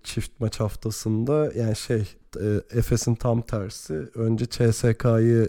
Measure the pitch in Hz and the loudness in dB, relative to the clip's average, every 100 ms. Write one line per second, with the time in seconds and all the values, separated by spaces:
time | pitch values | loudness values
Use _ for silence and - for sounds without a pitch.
0 | - - - - 110 - 107 - 110 - | -6 -6 -6 -4 -4 -2 -4 -4 -6 -4
1 | 113 110 117 151 151 - 113 107 - 117 | -2 0 0 0 0 0 -2 -2 -2 -2
2 | 98 - _ - 104 104 - 120 113 117 | -2 -8 _ -4 0 0 0 -2 0 0
3 | - 117 123 117 - 110 98 - - 156 | 0 0 0 0 -2 -4 -6 -10 -8 -8
4 | 120 117 113 110 123 - 117 107 120 110 | -6 -2 0 0 -2 2 2 4 2 2
5 | 123 113 113 117 | 2 4 6 4